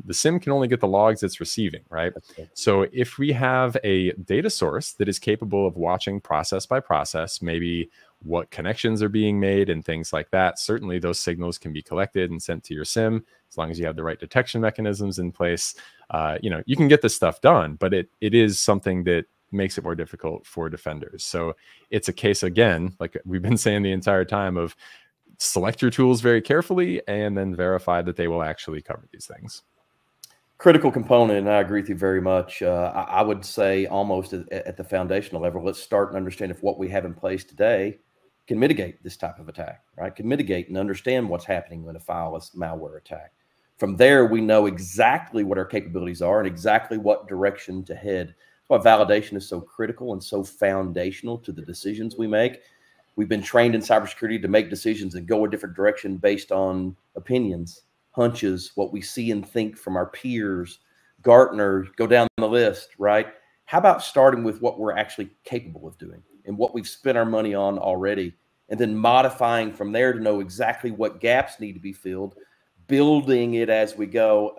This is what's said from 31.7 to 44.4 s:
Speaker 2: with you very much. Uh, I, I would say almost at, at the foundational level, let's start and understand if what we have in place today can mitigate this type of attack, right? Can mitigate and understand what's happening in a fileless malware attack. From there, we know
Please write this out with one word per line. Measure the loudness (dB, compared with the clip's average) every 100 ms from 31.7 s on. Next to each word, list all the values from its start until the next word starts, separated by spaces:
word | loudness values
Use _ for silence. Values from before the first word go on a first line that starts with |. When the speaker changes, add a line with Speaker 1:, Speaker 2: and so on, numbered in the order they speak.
| -2
Speaker 2:
with | -4
you | -2
very | 0 0
much. | 2 0 -2 -4
Uh, | -2 0 -2 -4
I, | -2 0
I |
would | 2 0 -6
say | 0 0 2 -2
almost | -2 -2 -2 -4
at, | -10 -10
at | -10 -10 -12
the |
foundational | -6 -4 -2 -4 -4 0
level, | 0 0
let's | -4 -6
start | 0 0 2
and | -2
understand | -8 -6 -8
if | -4
what | -4 -2
we | -4
have | -4 -4
in |
place | -6 -6 -6
today | -8 0 2 2 -2 -6 _ _ _ _ _
can | 0
mitigate | 2 2 -4 -10
this | -18 -10
type | -10 -10
of | -16
attack, | -14 -14 -14 _ -10
right? | -10 -8
Can | -4
mitigate | -2 -2 -4 -4
and | -6
understand | -6 -4 -2 -2 -2
what's | -6 -4
happening | -6 -6 -14 -14
in | -14
a |
fileless | -10 -8 -6 -8 -14 -10
malware | -10 -8 -12 -16
attack. | -16 -18 -18 _ _ _ _ _
From | -6 6
there, | 8 8 6
we |
know | 4